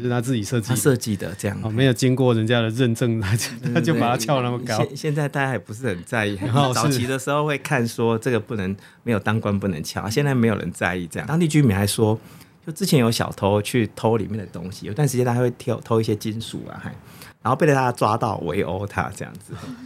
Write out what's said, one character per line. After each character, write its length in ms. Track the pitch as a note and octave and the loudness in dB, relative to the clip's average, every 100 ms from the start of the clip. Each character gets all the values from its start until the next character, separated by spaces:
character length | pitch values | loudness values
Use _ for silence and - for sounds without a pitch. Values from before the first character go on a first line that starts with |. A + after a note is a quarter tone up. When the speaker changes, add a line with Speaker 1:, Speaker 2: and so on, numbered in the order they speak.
Speaker 1:
是 80 | B2 | -2
他 100 | B2 | 0
自 160 | A#2+ | 0
己 80 | B2 | -2
设 160 | G2 B2 | 0 -2
计 100 | A2+ | 0
的。 40 | |
Speaker 2:
他 60 | B2+ | 2
设 160 | D3+ B2+ | 4 2
计 180 | - | 0
的， 200 | G2 F2+ G2 | -4 -4 -6
这 100 | G#2 | -4
样。 140 | G2+ | -4
Speaker 1:
哦， 60 | G#2+ | -2
没 160 | A2 | 2
有 80 | C3+ | 4
经 240 | A#2 C3 B2+ | 4 4 4
过 160 | B2+ | 4
人 140 | A2+ A2 | 4 2
家 160 | A#2+ | 2
的 80 | A2+ | 2
认 240 | A2+ B2+ | 2 2
证， 260 | A2+ B2 A2+ | 2 0 0
他 160 | G2 A2 | 0 -2
就， 140 | - | -2
Speaker 2:
对， 80 | - | -6
对， 100 | B2 | -2
对。 60 | |
Speaker 1:
他 60 | C#3+ | 0
就 100 | D3+ | 0
把 180 | A#2 A#2 | 2 2
它 60 | B2+ | 0
翘 240 | A2+ C#3 | 0 0
那 100 | B2 | 0
么 80 | A#2+ | -4
高。 180 | B2 A2 | -2 -2
Speaker 2:
现-， 180 | A#2 C#3+ | -2 -4
现 180 | D#3 | -4
在 140 | D3+ C#3+ | -2 -2
大 160 | D3 | 0
家 80 | C3+ | 0
也 60 | B2 | -2
不 160 | - | -6
是 120 | G#2+ C3 | -6 -4
很 180 | F2 | -4
在 200 | - A#2+ | -4 -2
意， 140 | G#2 G2+ - | 0 -2 2
Speaker 1:
哦， 140 | C3 C3+ | 4 4
是。 60 | |
Speaker 2:
早 140 | A#2+ D3 | 2 2
期 180 | B2+ A#2+ | 2 0
的 120 | C3+ | -2
时 120 | C#3+ | 0
候 140 | D3 | 0
会 140 | D3+ C#3 | 0 -2
看 280 | - C#3 A#2 | -2 0 0
说 320 | - A#2 A2+ | 0 0 2
这 120 | C3+ | 0
个 100 | A#2 | -2
不 160 | G#2+ A2 | -2 -4
能， 180 | F#2+ G2+ - - | -4 -4 -10 -10
没 100 | A#2 | -2
有 60 | G#2 | 0
当 200 | A2 G#2+ | 0 0
官 180 | G#2 G2+ | 0 0
不 80 | G2+ | 0
能 160 | D#2 | -2
翘， 240 | D#2+ - F#2 | -6 -6 -2
现 160 | C3 | 0
在 100 | C#3+ | 2
没 140 | C3 A2+ | 4 2
有 80 | G2 | 2
人 160 | F2 | -4
在 240 | - G2 F2+ | -2 -2 -2
意 100 | F2 | -6
这 120 | - | -6
样。 100 | G2 | -2
当 100 | D#3+ | 0
地 80 | E3+ | 4
居 140 | D3+ | 4
民 160 | C#3 F#2+ | 4 4
还 100 | G2+ | 2
说， 320 | - G#2+ A2+ - - - _ - | 2 2 2 -4 -20 -20 _ -14
就 60 | |
之 140 | D#3+ G3 | -6 2
前 120 | D3+ | 4
有 120 | A#2 | 4
小 200 | A2+ - | 2 -2
偷 280 | E2+ G2+ G#2 | 0 2 2
去 280 | G2+ B2+ G#2+ | 2 0 0
偷 220 | - A2+ A2+ | 0 0 2
里 100 | F2+ | 0
面 120 | G#2+ | -6
的 80 | F2+ | -8
东 260 | F2+ F2+ | -10 -12
西， 140 | F#2+ F2 | -10 -8
有 80 | |
段 120 | G#2+ D3 | 0 0
时 120 | B2 | 2
间 80 | B2 | 0
他 80 | |
会 160 | A#2+ B2 A#2+ | 2 0 -2
偷， 200 | - A2 | -6 -6
偷 160 | - A2+ | 0 0
一 40 | |
些 120 | A2+ G#2 | 2 -2
金 240 | A2+ A2 | -4 -6
属 220 | A2 C#2+ - | -8 -10 -12
啊， 100 | - | -12
还， 80 | F#2+ - - - - - | -14 -14 -18 -20 -20 -6
然 100 | A2 | 0
后 20 | |
被 120 | C3 E3 | 4 4
他 260 | C3+ B2+ | 4 2
抓 240 | A#2+ A2 A2 | 2 2 2
到 220 | A#2 F#2+ | 0 -2
围 240 | E2 F#2 | -2 -2
殴 240 | D#2+ F#2 G2+ | -2 -4 -4
他 260 | - B1+ | -4 -4
这 80 | - | -6
样 120 | B1 | -12
子。 180 | - - - | -14 -16 -14
Speaker 1:
<laughs> 60 | - B3+ | -14 -14